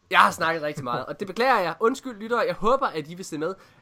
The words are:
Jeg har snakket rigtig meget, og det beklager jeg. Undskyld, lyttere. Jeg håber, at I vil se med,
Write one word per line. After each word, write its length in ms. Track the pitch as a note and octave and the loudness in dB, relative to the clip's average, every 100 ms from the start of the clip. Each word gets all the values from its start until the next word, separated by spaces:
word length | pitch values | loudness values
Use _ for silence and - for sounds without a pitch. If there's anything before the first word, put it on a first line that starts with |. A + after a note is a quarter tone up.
| _ | _
Jeg 100 | F3+ | 4
har 120 | G3 | 4
snakket 320 | F#3+ E3 E3 | 4 0 0
rigtig 200 | D3+ D3+ | -4 -4
meget, 220 | C3 B2 B2+ | -4 -4 -4
og 140 | - | -8
det 80 | F#3+ | -8
beklager 320 | F3+ B3+ A#3+ | 0 2 2
jeg. 160 | E3+ E3 | 0 0
Undskyld, 380 | A3+ C4 C4+ G#3 | 0 0 -6 -12
lyttere. 200 | A3 A#3 | -2 0
Jeg 140 | F3 F3 | 0 0
håber, 320 | G3+ C4 C4 | 2 2 2
at 200 | D#3+ D3+ | -4 -8
I 60 | F3 | -12
vil 100 | F#3 | -10
se 120 | D3+ | -6
med, 180 | D#3+ F#3+ - _ | -6 -6 -12 _